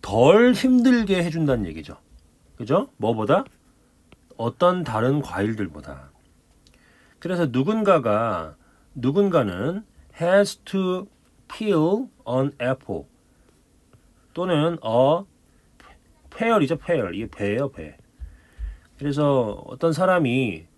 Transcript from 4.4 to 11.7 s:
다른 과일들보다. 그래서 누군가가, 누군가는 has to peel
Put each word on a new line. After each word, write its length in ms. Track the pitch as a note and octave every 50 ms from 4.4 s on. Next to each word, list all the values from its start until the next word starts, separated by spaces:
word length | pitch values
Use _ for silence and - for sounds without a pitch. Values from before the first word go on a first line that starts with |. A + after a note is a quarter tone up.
| A2+ A#2 A#2 _ F3 F3+ F#3 F3+ E3
다른 380 | - A2+ G#2+ A2+ B2+ C#3 D3+
과일들보다. 920 | C3+ - - F#2 G2+ G#2+ A2+ G#2+ G#2 E2+ D2+ D2+ C#2+ - - C2+ C2+ C#2 _ _ _ _ _ _ _ _ _ _ _ _ _ _ _ _ _ _ _ _ _ _
그래서 280 | - E3+ F#3 F3 F3 C#3+
누군가가, 1080 | A#2 B2+ C3+ D#3+ G#3+ A3+ G#3+ G3+ F#3 D#3 C3 A2+ G#2 G#2+ A#2 A#2 G2+ E2+ D#2+ D#2 - _ _ _ _ _ _ _ _
누군가는 880 | C#3 A#2 B2+ C#3+ F#3+ G3+ G3 F3 D#3+ B2 G2+ F2+ F2+ G#2 D3 F3 G3+ A3 _ _ _ - _ _ -
has 360 | E3 E3+ F#3 G3+ G#3 G3+ - _
to 480 | _ - - G3 F#3+ F#3 F3+ F#3 F#3+ G#3 _ _ _ _ _ _ _ _
peel 580 | - - A3 G#3